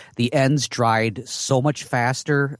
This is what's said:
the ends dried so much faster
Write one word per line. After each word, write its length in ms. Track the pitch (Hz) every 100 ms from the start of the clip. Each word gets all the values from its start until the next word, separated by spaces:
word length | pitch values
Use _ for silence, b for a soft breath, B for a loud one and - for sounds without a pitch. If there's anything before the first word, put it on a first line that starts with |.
| B -
the 180 | 120
ends 360 | 143 135 151 -
dried 580 | - 117 113 113 101 -
so 340 | - - 135
much 220 | 143 143
faster 720 | - 127 120 131 - 143 139